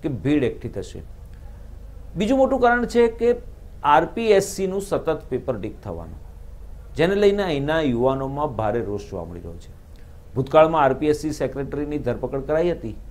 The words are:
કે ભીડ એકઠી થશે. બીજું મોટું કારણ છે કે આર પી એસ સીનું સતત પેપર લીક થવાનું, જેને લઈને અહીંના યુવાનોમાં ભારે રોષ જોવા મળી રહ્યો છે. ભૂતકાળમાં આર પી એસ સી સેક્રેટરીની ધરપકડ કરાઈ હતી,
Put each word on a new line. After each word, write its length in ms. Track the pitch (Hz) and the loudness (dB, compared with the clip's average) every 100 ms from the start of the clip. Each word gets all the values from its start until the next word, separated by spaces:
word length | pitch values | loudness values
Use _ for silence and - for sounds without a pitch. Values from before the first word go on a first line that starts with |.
કે 60 | 160 | -6
ભીડ 360 | 117 127 147 | -2 2 2
એકઠી 240 | 120 - 113 | 2 0 -6
થશે. 340 | 98 90 - - - - - - - - - - - - 160 | -8 -10 -10 -14 -14 -16 -14 -14 -14 -16 -16 -16 -16 -10 -2
બીજું 220 | 208 269 | 2 4
મોટું 220 | 262 269 | 4 4
કારણ 260 | 240 240 226 | 4 4 2
છે 220 | 233 233 | 4 4
કે 260 | 226 233 240 - - - - | 4 0 0 -2 -16 -16 -2
આર 240 | 147 151 175 | 4 6 4
પી 200 | 233 226 | 0 4
એસ 180 | 196 | 4
સીનું 360 | 190 - 190 190 | 4 -2 -2 -2
સતત 420 | 196 151 - 156 - | -2 -2 0 -4 -2
પેપર 300 | 127 - 110 | -4 -4 -4
લીક 220 | 104 - | -6 -8
થવાનું, 460 | 104 85 82 82 - - - - - - - - | -10 -8 -10 -12 -14 -16 -16 -14 -14 -16 -8 0
જેને 180 | 170 | 2
લઈને 280 | 202 202 202 | 6 6 4
અહીંના 380 | 185 143 143 160 | 2 0 0 2
યુવાનોમાં 760 | 151 117 127 135 135 143 151 113 | 2 4 2 2 -2 -2 -4 0
ભારે 240 | 107 117 | 0 0
રોષ 200 | 98 101 - | -2 -6 -6
જોવા 140 | 95 | -8
મળી 160 | 85 87 | -8 -10
રહ્યો 140 | 87 | -12
છે. 180 | 85 - - - - - - - | -14 -14 -18 -20 -18 -18 -18 -8
ભૂતકાળમાં 480 | 135 135 156 160 165 | -4 4 6 8 6
આર 120 | 135 | 4
પી 120 | - 151 | 4 2
એસ 160 | 147 | 0
સી 100 | 156 | -2
સેક્રેટરીની 680 | 147 135 139 139 143 147 147 | -2 -4 -4 -6 -6 -4 -4
ધરપકડ 420 | 120 117 123 135 | -2 -2 -4 -4
કરાઈ 300 | 135 156 175 | 0 0 2
હતી, 260 | 165 113 - - | -2 -6 -10 -14